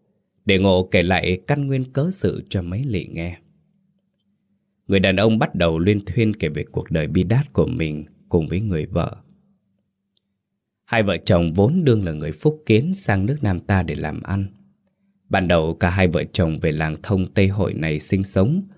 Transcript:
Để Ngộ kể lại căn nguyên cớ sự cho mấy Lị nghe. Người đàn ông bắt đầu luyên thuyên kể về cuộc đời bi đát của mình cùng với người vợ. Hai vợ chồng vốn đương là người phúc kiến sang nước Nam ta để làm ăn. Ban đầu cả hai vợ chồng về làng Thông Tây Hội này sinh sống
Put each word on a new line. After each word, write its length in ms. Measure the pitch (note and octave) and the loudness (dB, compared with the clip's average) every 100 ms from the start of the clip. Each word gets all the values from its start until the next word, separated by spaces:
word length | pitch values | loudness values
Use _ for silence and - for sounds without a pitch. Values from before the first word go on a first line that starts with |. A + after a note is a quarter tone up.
| _ _ _ _ - | _ _ _ _ 2
Để 140 | F#2+ | 4
Ngộ 280 | G2 F#2 F#2 | 4 4 4
kể 120 | F#2+ | 2
lại 380 | F2 F2 F2 F#2 - | 2 2 0 -2 -2
căn 200 | C#3+ C#3 | -2 -2
nguyên 240 | C3 C3 | -4 -4
cớ 180 | C3+ E3+ | -4 -4
sự 320 | G3 F2+ - - | -2 -2 -4 -6
cho 120 | G2 | -6
mấy 220 | F2 G2 | -4 -4
Lị 220 | C#3 F#2 - | -4 -4 -6
nghe. 320 | D#2+ F2 F2 _ _ _ _ _ _ _ _ _ _ _ _ _ _ - | -8 -10 -10 _ _ _ _ _ _ _ _ _ _ _ _ _ _ 0
Người 120 | G2 | 2
đàn 160 | F#2+ F#2+ | 4 4
ông 240 | A2+ A2 | 4 2
bắt 160 | D#3+ F#2+ | 0 0
đầu 240 | E2+ E2 | 0 2
luyên 260 | F#2 G#2 - | 2 0 0
thuyên 300 | A#2+ A2 - | 0 0 0
kể 140 | D#2 | -4
về 160 | D2 - | -4 -6
cuộc 200 | E2+ - | -8 -4
đời 160 | E2 D2+ | -4 0
bi 160 | F2 | 0
đát 300 | F2 B2 D3 | 2 0 0
của 120 | - D#2+ | -2 -2
mình 400 | E2 D#2 D2+ D2+ _ - | -2 -4 -6 -12 _ -2
cùng 180 | F2 D2 | -2 0
với 120 | F2 | -4
người 260 | G#2+ D#2+ D#2 | -2 -4 -4
vợ. 320 | F2+ - - _ _ _ _ _ _ _ _ _ _ _ _ _ _ _ _ - | -4 -4 -8 _ _ _ _ _ _ _ _ _ _ _ _ _ _ _ _ -4
Hai 180 | A#2 | 0
vợ 140 | G2 E2+ | 0 0
chồng 360 | - F2 E2+ | 2 2 2
vốn 300 | F2 A2 F#3 | 2 2 2
đương 220 | D3 G#2+ F2 | 2 2 0
là 60 | |
người 200 | D2+ D2+ | -6 -8
phúc 320 | - D3+ D3+ - | -2 -2 -2 2
kiến 280 | A2 E3 | 2 2
sang 320 | F#3+ - G3 G#2 | -2 0 0 0
nước 120 | D3 | -2
Nam 180 | A2+ F2 | -2 -2
ta 240 | - F#2+ | 0 0
để 120 | E2 D#2 | 0 -4
làm 280 | D#2 - | -8 -8
ăn. 220 | - G2 G2 - _ _ _ _ _ _ - | -6 -4 -6 -10 _ _ _ _ _ _ -2
Ban 180 | G2 F2 | 0 2
đầu 300 | E2+ D#2+ D#2+ | 2 2 0
cả 100 | F2+ | 0
hai 180 | F2+ F2+ | 2 2
vợ 160 | D#2 | 2
chồng 360 | - - E2 D#2 | -2 0 0 0
về 120 | E2 | -2
làng 240 | D2+ D#2 D2+ | -2 -4 -4
Thông 300 | - F#2+ F#2 | -2 -2 0
Tây 140 | G#2+ G2 | 2 2
Hội 260 | G2+ F2 | 2 -2
này 260 | - D#2+ D#2 | -2 -4 -2
sinh 240 | - F#2+ | -2 -2
sống 400 | G2 F#2+ G#2+ F3+ - | 0 0 2 0 -4